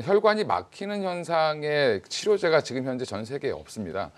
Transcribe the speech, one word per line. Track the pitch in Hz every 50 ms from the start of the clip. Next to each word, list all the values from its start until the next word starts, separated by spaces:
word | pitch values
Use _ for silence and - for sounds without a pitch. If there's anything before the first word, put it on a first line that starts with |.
혈관이 | 113 147 196 214 208 214 214 214 202
막히는 | 139 92 90 92 - - - 196 202 208 202 190
현상의 | 185 175 175 170 160 170 160 156 156 151 151 147 151 151 147 143 127 107 95 - -
치료제가 | - - - 208 208 190 180 170 160 151
지금 | - - 120 131 127
현재 | 135 127 127 127
전 | - 107 101 113
세계에 | 110 139 139 143 127
없습니다. | 90 73 - - - 113 101 85 78 95 95 73 -